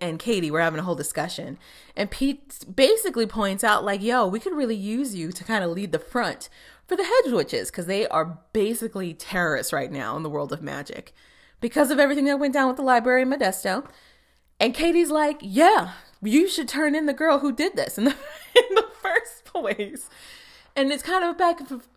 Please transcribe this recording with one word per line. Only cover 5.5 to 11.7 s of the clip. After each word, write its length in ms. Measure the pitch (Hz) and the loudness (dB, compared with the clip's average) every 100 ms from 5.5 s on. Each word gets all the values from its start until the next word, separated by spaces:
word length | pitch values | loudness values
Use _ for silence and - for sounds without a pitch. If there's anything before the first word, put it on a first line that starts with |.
| 220 175 | -4 -2
lead 240 | 170 202 | -4 -4
the 60 | - | -4
front 500 | - 247 196 - - - - - - | -4 -4 -2 -4 -12 -20 -20 -14 -4
for 100 | 370 | -2
the 80 | |
hedge 280 | 359 494 311 | 2 4 4
witches, 380 | 220 143 120 - | 2 0 -2 -4
'cause 160 | - 170 | -6 -4
they 200 | 196 220 | -2 0
are 300 | 160 165 170 _ | 0 -2 -6 _
basically 600 | 220 208 233 226 202 180 | 0 0 -2 -6 -6 -8
terrorists 580 | 170 - 190 175 139 - | -10 -6 -2 0 0 -2
right 200 | 147 127 | -4 -4
now 240 | 139 113 139 | -6 -6 -6
in 60 | |
the 80 | 156 | -4
world 220 | 147 156 | -6 -6
of 100 | 165 | -8
magic 520 | 147 139 143 - - _ _ _ _ - | -8 -10 -10 -14 -16 _ _ _ _ -8
because 300 | 240 | -2